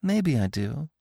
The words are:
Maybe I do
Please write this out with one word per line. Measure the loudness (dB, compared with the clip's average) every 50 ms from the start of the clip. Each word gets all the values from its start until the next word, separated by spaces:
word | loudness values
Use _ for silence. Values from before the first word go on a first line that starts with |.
Maybe | 0 2 2 2 2 2 2 2
I | 2
do | 0 0 -2 -4 -4 -4 -6 -10 -10 _ _